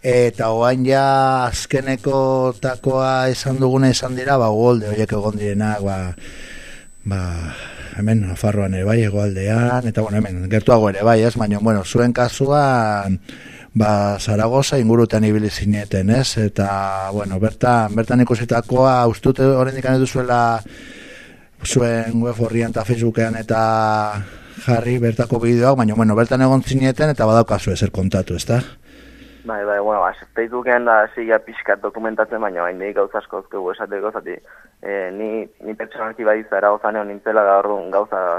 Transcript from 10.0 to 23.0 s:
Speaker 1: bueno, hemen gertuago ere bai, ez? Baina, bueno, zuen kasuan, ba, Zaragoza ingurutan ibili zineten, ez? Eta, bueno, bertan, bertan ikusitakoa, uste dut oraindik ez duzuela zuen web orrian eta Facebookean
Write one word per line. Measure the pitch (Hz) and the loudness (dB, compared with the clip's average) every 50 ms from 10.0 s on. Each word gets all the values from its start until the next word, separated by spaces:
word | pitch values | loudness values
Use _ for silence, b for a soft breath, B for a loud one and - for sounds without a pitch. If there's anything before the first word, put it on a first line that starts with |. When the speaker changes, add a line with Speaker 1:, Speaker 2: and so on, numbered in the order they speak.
Speaker 1:
bueno, | 113 107 101 107 | -2 0 0 -2
hemen | 104 - 92 90 92 95 | -2 -2 -4 -6 -4 0
gertuago | 107 107 - - 123 113 107 104 | 0 2 4 6 6 6 6 2
ere | 95 98 104 | 0 2 4
bai, | 113 117 110 110 117 | 4 4 6 4 2
ez? | 110 | 2
Baina, | 117 113 104 104 104 | 0 -2 -2 0 0
bueno, | 104 113 110 101 92 | 2 2 2 2 -2
zuen | - - 120 120 123 117 | -2 0 2 2 2 2
kasuan, | 123 123 120 - - 135 135 143 147 143 135 131 120 113 110 104 101 101 98 95 90 B B B B B B B B B B - | 0 0 -2 0 -2 0 2 4 4 4 4 2 2 2 0 0 -2 0 -2 -2 -4 B B B B B B B B B B 0
ba, | 110 107 107 107 101 101 101 101 98 | 2 2 4 4 2 2 0 -2 -2
Zaragoza | - - 107 101 107 113 123 135 135 - 143 139 | -2 -2 0 0 0 2 2 2 2 2 0 0
ingurutan | 120 110 117 117 117 110 - 110 110 107 | 2 4 4 4 4 4 2 2 2 2
ibili | 107 107 107 104 | 2 2 0 -2
zineten, | - - - 101 104 104 104 101 - 95 95 98 113 | -4 -2 0 0 0 0 -2 -2 -2 0 2 2 2
ez? | 131 131 - - 113 | 2 2 0 -2 -2
Eta, | 107 104 - - 101 98 98 98 98 98 95 95 95 95 | -2 -2 0 -2 -2 -2 -2 -2 -2 -4 -4 -4 -6 -4
bueno, | 101 104 101 98 95 92 | -4 -6 -6 -4 -2 -2
bertan, | 101 110 107 - - 123 123 117 110 104 104 | -2 -2 0 0 2 2 4 2 2 0 -2
bertan | 113 113 - 123 123 123 | -2 -2 2 2 2 4
ikusitakoa, | 120 123 107 120 117 120 117 117 - 127 127 131 131 131 123 120 117 | 2 0 -4 -2 -2 -2 -2 -2 0 2 4 4 4 4 4 2 2
uste | 110 - - 131 131 | 0 0 0 0 2
dut | - 135 135 | 4 2 2
oraindik | 135 127 127 131 135 135 127 | 4 2 0 -2 -4 -4 -2
ez | 131 131 131 | 0 2 2
duzuela | 131 127 - 131 127 123 123 120 117 117 117 113 110 B B B B B B B B B B B B B B B B B _ - | 0 0 -2 -4 -2 0 0 2 2 2 0 -2 -6 B B B B B B B B B B B B B B B B B _ -12
zuen | - - - 131 120 117 117 113 113 113 117 117 | -10 0 0 2 2 2 0 -2 -2 -2 -2 -2
web | 117 120 117 107 | -2 -2 -2 -2
orrian | 117 113 110 117 117 113 | -4 -2 0 -2 -2 -2
eta | 110 117 | -4 -6
Facebookean | 104 101 123 113 | -2 -2 -2 0